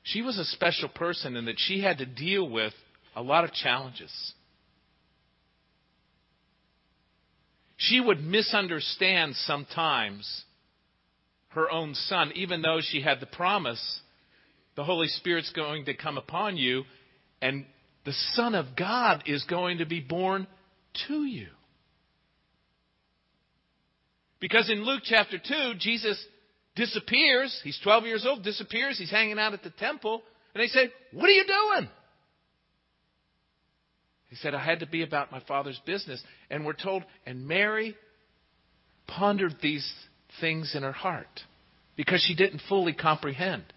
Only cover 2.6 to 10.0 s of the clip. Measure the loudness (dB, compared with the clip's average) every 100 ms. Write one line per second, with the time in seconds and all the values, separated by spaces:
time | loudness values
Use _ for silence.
2.6 | -2 -4 _ _ _ -10 2 4 4 0
3.6 | 0 0 -2 -12 -16 -14 -14 -16 _ _
4.6 | _ _ _ _ _ _ _ _ _ _
5.6 | _ _ _ _ _ _ _ _ _ _
6.6 | _ _ _ _ _ _ _ _ _ _
7.6 | _ -2 4 6 6 2 2 0 2 0
8.6 | 0 -4 -4 0 2 4 0 -2 -2 -4
9.6 | -4 -2 0 2